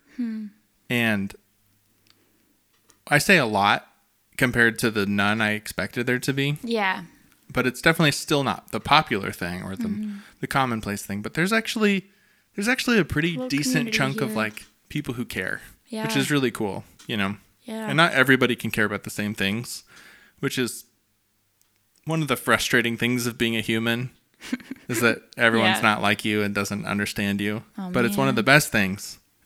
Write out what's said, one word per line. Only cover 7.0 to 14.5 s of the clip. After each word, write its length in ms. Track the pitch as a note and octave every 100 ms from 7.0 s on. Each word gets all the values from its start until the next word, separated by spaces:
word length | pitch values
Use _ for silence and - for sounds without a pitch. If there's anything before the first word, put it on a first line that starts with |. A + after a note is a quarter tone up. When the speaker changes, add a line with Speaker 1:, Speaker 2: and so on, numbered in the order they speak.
| E3+ _ _ _ -
Speaker 2:
But 140 | - B2
it's 140 | A#2+
definitely 300 | E3 E3 D#3
still 320 | - - D3
not 260 | C3 F#2+ -
the 80 | A2
popular 500 | - D3 D#3+ A2 G2
thing 300 | F#2 F2 F2+
or 140 | F#2+ F#2+
the, 80 | -
Speaker 1:
Mm-hmm. 280 | G#2 G#2+ G2+ - _
Speaker 2:
the 60 | B2+
commonplace 560 | C#3 B2+ A2+ G#2 G2+
thing. 160 | - G2+
But 120 | G#2+
there's 180 | - F3+
actually, 540 | A3+ A3 A3+ G#3 G3 - _ _ _ _
there's 140 | - G3+
actually 300 | C4 - A#3
a 60 |
pretty 280 | D#3 D3 E3
Speaker 1:
Little 160 | E3 B3+
Speaker 2:
decent 260 | C#4 C#4+ B3+ A#3
Speaker 1:
community 60 | A3
Speaker 2:
chunk 220 | G#3+ G#3
of, 80 | C3+
Speaker 1:
here. 60 | G#2+
Speaker 2:
like, 280 | G#2+